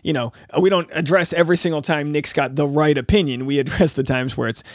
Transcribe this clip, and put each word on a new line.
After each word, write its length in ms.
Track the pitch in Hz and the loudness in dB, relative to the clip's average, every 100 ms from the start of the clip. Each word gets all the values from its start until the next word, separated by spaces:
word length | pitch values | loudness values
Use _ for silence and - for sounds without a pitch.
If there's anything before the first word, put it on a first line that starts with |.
you 100 | - | -4
know, 200 | 143 117 - - - | -4 -4 -10 -4 0
we 100 | 185 | 2
don't 180 | 185 165 | 2 0
address 420 | 156 156 180 170 | -4 0 0 2
every 240 | 165 165 175 | 0 2 2
single 260 | 175 156 | 0 -2
time 280 | 139 151 147 | -2 -2 0
Nick's 220 | 147 147 | -2 -2
got 240 | - 135 135 | -2 -2 0
the 100 | 143 | 0
right 320 | 147 156 143 | 2 2 2
opinion. 480 | 117 208 156 123 131 | 2 2 2 -2 -2
We 140 | 143 | -2
address 320 | 131 - 165 | 0 2 2
the 80 | - | 2
times 340 | 131 131 131 127 | 0 -2 -2 -4
where 120 | 117 | -4
it's, 160 | - - | -4 -10